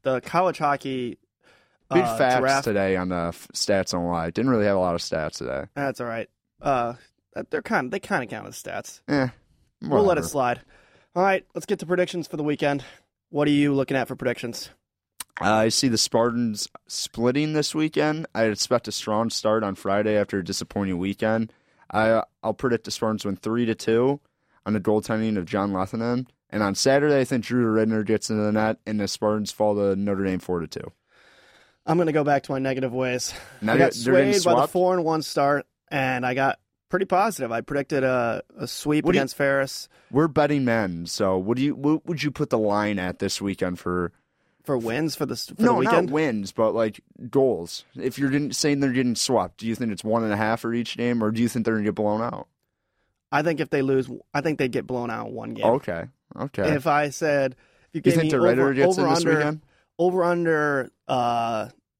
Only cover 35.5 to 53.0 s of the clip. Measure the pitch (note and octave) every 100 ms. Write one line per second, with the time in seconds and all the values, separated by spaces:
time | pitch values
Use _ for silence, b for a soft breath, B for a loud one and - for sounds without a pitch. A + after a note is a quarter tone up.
35.5 | C#3+ - _ _ D3 C3 B2+ B2 B2+ C3+
36.5 | - _ _ _ F3+ G3 F#3 A3 E3+ A#2+
37.5 | A#2 G#2 C#3+ C3+ C#3+ C3 B2 A#2 G#2+ -
38.5 | - C3 - D3 D3 D3 F3+ C3+ - C#3
39.5 | C#3 C3+ - - b b C3 D#3+ D3 D3
40.5 | D3 B2+ A2+ G2 E2+ E2+ - G2 F#2 G2
41.5 | B2 C#3+ - C#3+ D#3 - D#3 D3 C3 D3
42.5 | A#2 G#2+ G#2 G#2 G2 F2+ E2 G2 - G2+
43.5 | F#2+ F#2 F2+ F2+ F2+ E2+ - _ _ _
44.5 | _ - C3 A2+ A#2+ D#3+ - C#3+ A#2+ -
45.5 | - A#3 A3+ - - - D3 D#3 G#2+ F#2+
46.5 | - A2 A2 A2 - _ - A#2 C#3 C3+
47.5 | F2+ E2+ - - - B2 B2 C#3 C#3+ C#3+
48.5 | - D3+ C#3+ C#3 B2 B2 A2 - A#2 F2+
49.5 | - A2+ A2 A#2 G2 G#2+ A2+ A2+ G#2 A2
50.5 | A2+ A#2 A#2 A#2 - A#2+ A#2+ G#2+ A2+ A#2
51.5 | A#2+ A2+ A2 G#2 F#2+ G#2 G#2+ A#2+ - -
52.5 | _ _ _ _ _